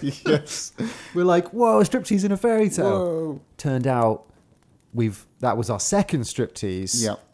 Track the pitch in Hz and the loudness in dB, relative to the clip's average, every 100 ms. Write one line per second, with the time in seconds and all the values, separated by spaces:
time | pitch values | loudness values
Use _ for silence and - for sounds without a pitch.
0 | 139 - - 151 - - - - 226 - | -6 -4 0 0 0 -10 -10 -8 -10 -10
1 | - 175 180 175 180 220 233 214 202 254 | -6 0 2 2 0 2 4 4 4 2
2 | 180 202 196 196 233 220 208 175 196 196 | 0 0 0 0 2 2 2 2 0 2
3 | 175 160 160 139 - - 147 131 131 123 | 0 -2 -4 -8 -12 -6 -2 0 2 2
4 | 113 110 - _ _ _ _ _ _ 117 | 2 0 -6 _ _ _ _ _ _ -2
5 | 113 95 - - 123 110 104 104 - 202 | -2 -2 -14 -4 -2 0 -2 -2 0 0
6 | 196 151 110 - 113 - 101 92 95 - | 2 -2 -4 -4 -4 -4 -6 -6 -4 -2
7 | 110 101 - | -2 -4 -12